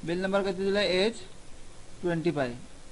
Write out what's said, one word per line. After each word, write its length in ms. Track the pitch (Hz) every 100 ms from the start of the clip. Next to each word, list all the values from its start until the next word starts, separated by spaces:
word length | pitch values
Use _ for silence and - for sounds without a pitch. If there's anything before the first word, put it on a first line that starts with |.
बिल 140 | 156 175
नंबर 240 | 190 196
किती 220 | 196 180
दिला? 180 | 196 202
एच 380 | 196 180 202 233 - - - - - - - -
ट्वेंटी 300 | 175 170 160
फाय. 240 | 147 127 120 - - -